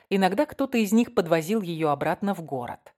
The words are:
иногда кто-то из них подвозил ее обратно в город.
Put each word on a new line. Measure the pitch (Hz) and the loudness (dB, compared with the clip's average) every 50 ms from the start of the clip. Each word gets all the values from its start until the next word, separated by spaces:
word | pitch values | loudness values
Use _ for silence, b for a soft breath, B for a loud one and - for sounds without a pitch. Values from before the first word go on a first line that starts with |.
| B B | B B
иногда | B 190 190 180 202 233 302 | B 2 2 2 2 2 -2
кто-то | - - - 269 269 - 233 | -2 -2 -4 -4 -2 0 0
из | 214 185 | 2 4
них | 214 233 240 240 - | 4 2 2 2 0
подвозил | 214 180 156 170 165 156 165 220 226 | 0 2 2 2 2 2 0 -2 -2
ее | 190 170 170 156 160 147 | -2 -4 -4 -2 0 0
обратно | 143 139 - 151 180 - 208 202 | 0 0 0 -2 -2 -2 -2 -4
в | 190 170 | -4 -4
город. | 165 131 139 127 120 - - - - - _ | -6 -8 -8 -8 -8 -8 -12 -14 -18 -20 _